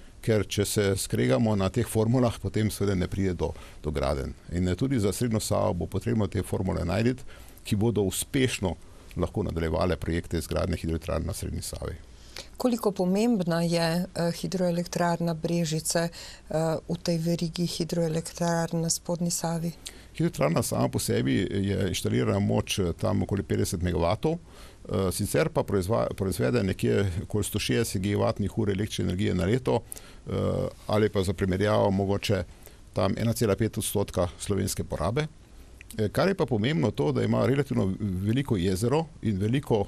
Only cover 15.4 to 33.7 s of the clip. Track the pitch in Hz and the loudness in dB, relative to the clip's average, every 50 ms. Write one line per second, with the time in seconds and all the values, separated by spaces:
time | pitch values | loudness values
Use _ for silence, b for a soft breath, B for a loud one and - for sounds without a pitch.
15.4 | 156 165 170 170 170 151 156 156 156 - - 175 165 170 170 - - - - - | -2 0 0 0 0 0 0 -2 -2 0 0 0 0 -2 -4 -8 -14 -16 -16 -16
16.4 | - - - 156 160 160 160 - - - 165 170 - - 170 165 160 170 170 165 | -8 -4 -2 0 0 0 0 -2 -2 -4 -6 -4 -2 -2 -2 0 0 0 0 0
17.4 | 175 165 160 - 175 170 - - 170 160 - 170 170 165 156 165 165 - - - | 0 -2 -2 -2 -2 -2 -2 -4 -4 -2 0 0 0 0 0 -2 -4 -6 -4 -2
18.4 | 175 170 170 165 165 165 - 170 165 165 - - - - 175 165 175 170 170 - | 0 0 0 0 0 -2 -2 -2 0 0 -2 -2 -2 -4 -4 -2 -2 -2 -2 -2
19.4 | - 165 170 165 160 170 160 - B B B B B B B - 156 170 - - | -2 -2 -2 -2 -4 -4 -6 -8 B B B B B B B 0 0 0 2 2
20.4 | 139 147 165 160 117 - - 113 123 139 - 117 - - 110 107 123 135 131 117 | 2 2 2 2 0 0 0 0 0 0 0 -2 0 0 0 2 2 2 2 2
21.4 | 95 - - 101 98 98 98 92 98 92 82 - - 104 107 120 123 107 104 98 | 0 0 0 0 0 0 0 0 0 0 0 -2 -2 0 0 2 2 2 2 2
22.4 | 101 104 110 113 104 - - - 95 87 85 - - 101 98 98 98 - 104 98 | 2 2 2 2 0 0 0 0 0 0 0 0 0 0 0 0 0 0 0 -2
23.4 | 101 - 107 104 104 - - 90 85 90 87 82 82 85 95 110 - 156 165 170 | -2 0 0 0 0 0 0 0 0 0 2 2 2 2 2 2 0 0 -2 -2
24.4 | - - - - - - - - - - - 98 95 92 90 - 104 90 - 139 | -4 -12 -20 -20 -20 -20 -20 -16 -8 -4 0 0 2 2 0 0 -2 0 2 2
25.4 | 160 156 - - - - 98 101 90 87 113 117 117 - - - 98 95 - - | 2 2 2 -2 0 2 2 0 2 2 2 0 0 0 -2 -2 -2 -2 0 0
26.4 | 123 127 123 120 104 95 95 - - 117 117 107 101 98 85 92 107 - - 107 | 0 2 2 2 2 2 0 2 2 2 4 4 2 2 0 -4 -4 -2 -2 -2
27.4 | 98 - - 104 - - 123 120 117 - - 101 92 101 101 101 104 107 113 - | -2 -2 -2 -2 0 0 2 2 0 0 -2 -2 0 0 2 2 2 2 0 0
28.4 | 104 92 - - 110 101 98 95 110 104 - - 101 92 90 90 104 104 95 90 | -2 -2 -2 0 0 0 0 0 -2 -2 -2 -2 -2 0 0 0 0 0 2 2
29.4 | 85 90 113 131 123 - 127 117 - B B B B B B B B 95 95 98 | 2 2 2 2 2 2 0 0 -2 B B B B B B B B -6 -4 -2
30.4 | 98 95 92 92 95 92 - - - - 104 107 110 104 - 104 95 90 95 - | 0 0 0 0 -2 -4 -6 -8 -4 0 2 4 4 4 2 2 0 0 0 0
31.4 | 101 95 92 92 104 104 107 110 107 104 95 95 101 95 101 101 - - 107 92 | 0 2 2 2 2 4 4 4 4 4 4 2 2 2 0 0 0 0 0 0
32.4 | 87 - B B B B B B B B - - 98 98 - - 110 117 113 - | 0 -4 B B B B B B B B -2 0 0 0 0 0 0 0 0 2
33.4 | 123 107 95 - 117 107 | 2 2 2 2 2 0